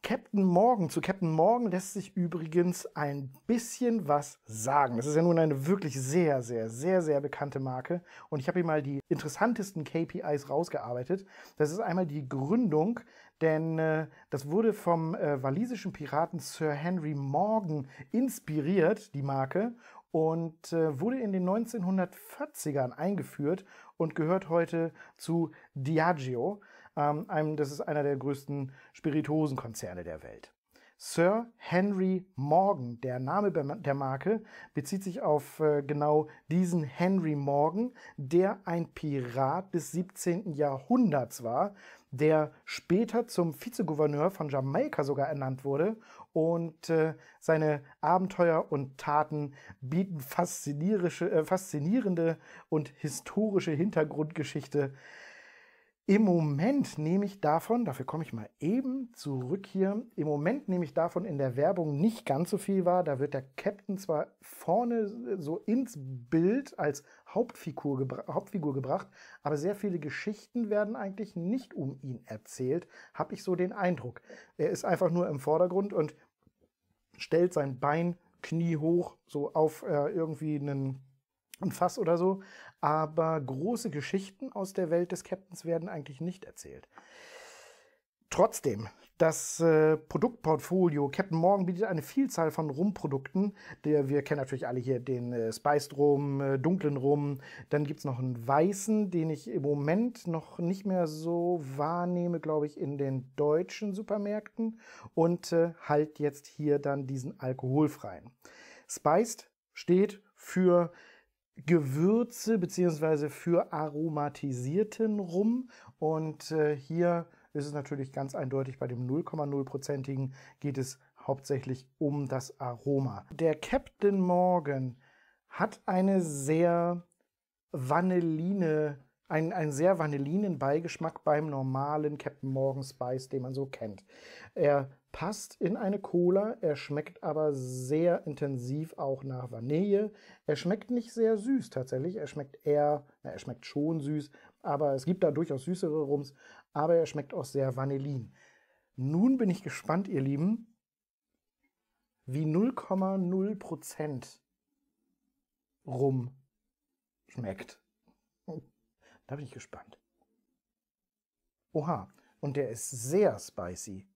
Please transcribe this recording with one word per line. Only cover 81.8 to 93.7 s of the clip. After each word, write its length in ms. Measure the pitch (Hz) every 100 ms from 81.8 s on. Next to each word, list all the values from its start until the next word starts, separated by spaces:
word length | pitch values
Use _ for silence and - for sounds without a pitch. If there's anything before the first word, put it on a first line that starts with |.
| 180 208
oder 160 | 175 170
so, 240 | 180 196 - - - _
aber 560 | 147 156 156 160 160 160
große 520 | 131 131 180 233 214
Geschichten 600 | 143 135 190 196 _ 269
aus 200 | 202 190
der 160 | 196 175
Welt 240 | 170 180
des 100 | 175
Captains 440 | - 185 190 175 165
werden 240 | 165 175
eigentlich 320 | 175 143 131
nicht 240 | 165 180 -
erzählt. 420 | - - 64 - - - - - - - - - - _ _ _ _ _
Trotzdem, 580 | - 220 - 143 107 101 - _ _
das, 420 | 160 156 - -
äh, 380 | 165 156 156 156
Produktportfolio 1120 | - - 240 240 160 156 - 185 175 147 143
Captain 260 | 139 190 160
Morgan 300 | 175 202 185
bietet 180 | 180
eine 160 | 214 165
Vielzahl 500 | 139 - 269 - 160
von 200 | 156 156
Rumprodukten. 840 | 135 196 185 151 135 135 185 202 - -